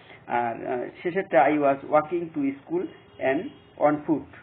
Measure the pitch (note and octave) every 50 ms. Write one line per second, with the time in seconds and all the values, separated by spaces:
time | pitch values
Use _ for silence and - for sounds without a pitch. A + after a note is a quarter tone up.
0 | - - - - - - A#2+ A#2+ A#2+ A#2 A2+ - - - B2+ A#2+ - - - -
1 | - F3 E3 G3 F#3+ - E3+ D#3 C#3 D3 D3+ D3 C#3+ C#3 C#3 C3+ - - D3+ D3+
2 | D#3 - F3+ E3+ E3+ D#3+ D3+ D3 C#3 C3+ C3+ - - - E3 F3+ - - - -
3 | - - - - - C3 C#3 E3+ A#3 D4 - - - - - - D3 D3 D3+ D3
4 | - E3+ D3+ B2+ - - - -